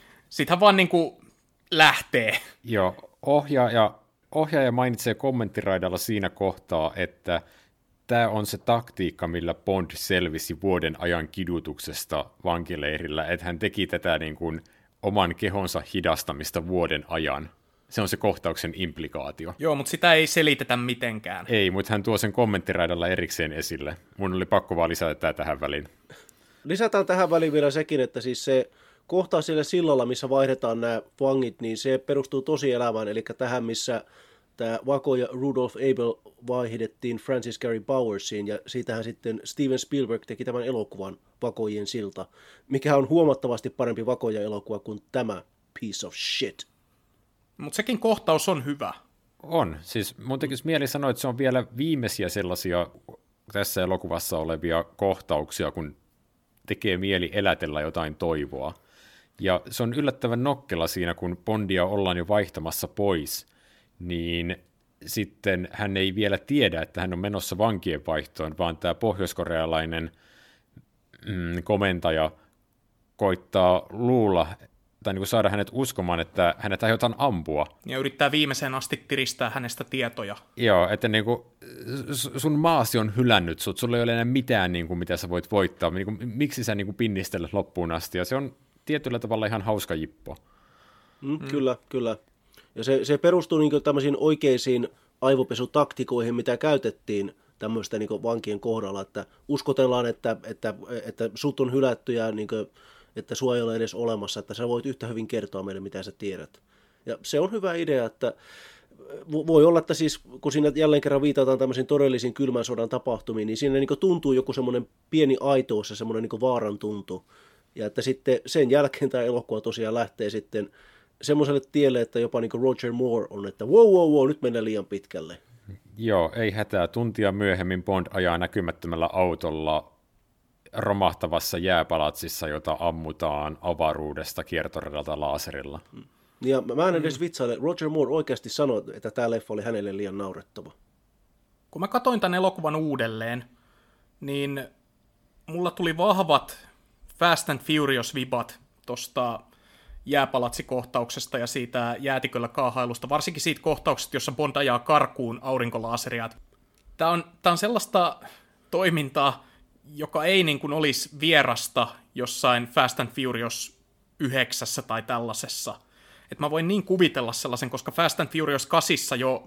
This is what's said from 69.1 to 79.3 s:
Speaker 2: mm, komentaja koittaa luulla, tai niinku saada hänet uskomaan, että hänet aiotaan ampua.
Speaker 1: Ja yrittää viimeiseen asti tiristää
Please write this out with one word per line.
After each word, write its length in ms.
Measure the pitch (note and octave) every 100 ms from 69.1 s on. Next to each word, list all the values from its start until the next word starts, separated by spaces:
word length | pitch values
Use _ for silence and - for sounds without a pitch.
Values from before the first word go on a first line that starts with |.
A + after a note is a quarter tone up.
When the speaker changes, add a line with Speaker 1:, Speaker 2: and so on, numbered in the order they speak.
| F#2+ F2+ - E2 E2 D#2+ D#2+ D#2+ E2 E2 - _ _ _ _ _ - - _ _ - -
Speaker 2:
mm, 360 | F#2 E2+ F2
komentaja 640 | E2+ G2+ G2 F2+ E2+ D#2+ D#2 - _ _ _ _ _ _ _ -
koittaa 720 | G2+ F#2 - G2 F2+ F2+ -
luulla, 560 | G#2 A#2+ B2+ G#2 F2+ D#2+ F#2 - _ _ _
tai 100 | G#2
niinku 120 | F#2+ G2
saada 220 | A#2 G2+
hänet 200 | G2+ G2
uskomaan, 480 | B2 C3 - F2+ E2+
että 340 | D#2+ - F2 -
hänet 240 | G#2+ F#2+
aiotaan 320 | A2 A2+ A#2+ A#2
ampua. 480 | C#3 F#2+ D#2 D2+ D2+ _ -
Speaker 1:
Ja 120 | C3
yrittää 320 | C3+ C3+ C#3+
viimeiseen 440 | D3+ D3 C3 C#3
asti 300 | C3 - - -
tiristää 420 | C3+ C3